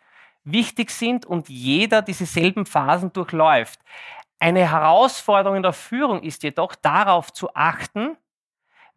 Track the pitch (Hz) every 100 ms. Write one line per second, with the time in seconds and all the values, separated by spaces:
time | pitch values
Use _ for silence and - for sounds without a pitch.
0 | _ _ _ _ 143 202 226 - 233 -
1 | 233 247 - 175 147 127 127 151 214 220
2 | 208 180 170 170 175 190 190 151 139 175
3 | 180 190 170 165 156 135 113 - _ -
4 | - - - _ 165 180 170 160 156 180
5 | 247 - - 202 196 196 185 - - 240
6 | 285 185 160 - 147 151 - - 147 165
7 | 196 175 - - 185 - 156 - - 208
8 | 262 311 _ _ _ _ _ _ _